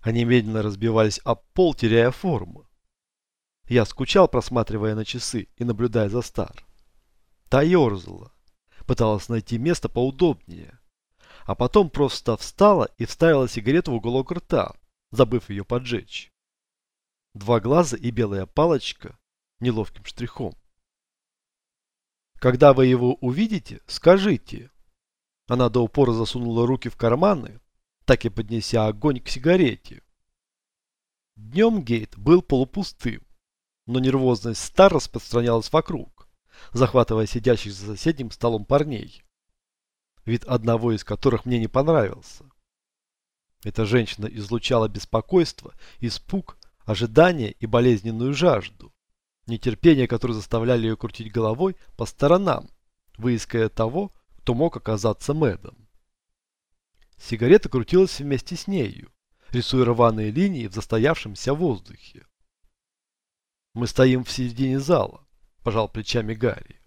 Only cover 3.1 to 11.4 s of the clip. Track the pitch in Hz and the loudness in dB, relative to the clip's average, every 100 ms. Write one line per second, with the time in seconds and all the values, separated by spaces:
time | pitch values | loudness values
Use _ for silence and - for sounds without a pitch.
3.1 | _ _ _ _ _ - 120 107 - 131 | _ _ _ _ _ 0 2 2 -4 0
4.1 | 202 175 127 - 120 110 110 107 107 107 | 4 4 2 -2 -4 -2 -4 -4 -4 -8
5.1 | 123 - 117 98 _ 120 107 120 113 104 | -8 -6 -8 -10 _ -6 -2 0 0 0
6.1 | 113 117 - 87 - - _ _ _ _ | -2 -6 -8 -8 -12 -20 _ _ _ _
7.1 | _ _ _ _ 127 156 180 127 101 85 | _ _ _ _ 2 4 4 4 0 -10
8.1 | 90 120 _ _ _ _ - - 127 113 | -18 -20 _ _ _ _ -18 -4 0 2
9.1 | 107 - 117 - 117 139 170 - - 127 | 0 -2 -6 -4 -4 -2 -2 -2 -2 -2
10.1 | 131 180 135 - 85 80 - _ _ _ | 2 0 0 -8 -20 -20 -20 _ _ _
11.1 | _ _ - | _ _ -18